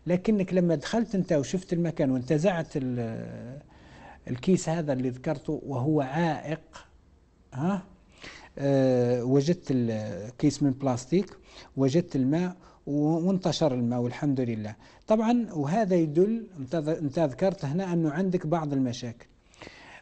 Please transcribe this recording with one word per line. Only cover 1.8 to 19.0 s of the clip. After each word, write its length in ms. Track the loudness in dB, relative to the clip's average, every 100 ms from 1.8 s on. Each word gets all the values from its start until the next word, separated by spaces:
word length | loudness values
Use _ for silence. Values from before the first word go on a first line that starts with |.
| -2 0 0
وانتزعت 560 | 0 0 2 2 0 -2 -4
ال-، 840 | -4 -4 -4 -6 -10 -12 -14 -16 -20 -20 -20 -20 -20 -14 -10
الكيس 420 | -2 2 2 2
هذا 240 | -2 -2
اللي 160 | -2 -2
ذكرته 520 | -4 -6 -4 -4 -6 -6
وهو 360 | -4 0 0
عائق، 840 | 0 0 0 -2 -6 -10 -12 -20 -20 -20 _ _ _ _ _
ها، 300 | -4 -2 -2 -6 -20 _ -20 -20 -18 -16 -2
آه، 640 | 2 4 4 4 4 2
وجدت 440 | 2 4 4 0 0
الكيس 920 | 0 0 -2 -6 -8 -12 0 0 2
من 80 | 0
بلاستيك، 640 | 0 0 -2 0 0 0 -8 -20 -20 -8 0
وجدت 380 | 2 2 2 0
الماء 400 | 2 2 0 -6 -18 -14 -4
و-، 400 | 0 2 2 2
وانتشر 460 | 2 0 2 2
الماء 260 | 2 0 0
والحمد 420 | -2 -2 0 0
لله. 340 | 0 -4 -6 -12 -20 -8 0
طبعا 400 | 2 2 0 0
وهذا 420 | -2 0 0 2 2
يدل، 520 | 2 2 2 0 -6 -12
انت 160 | -6 -4
ذ-، 140 | -2
انت 300 | -2 -2 0
ذكرت 460 | 0 0 -2 0 -4
هنا 280 | -4 -2
أنه 180 | 0 0
عندك 360 | 0 0 -2 0
بعض 260 | -2 0
المشاكل. 520 | 0 -2 -4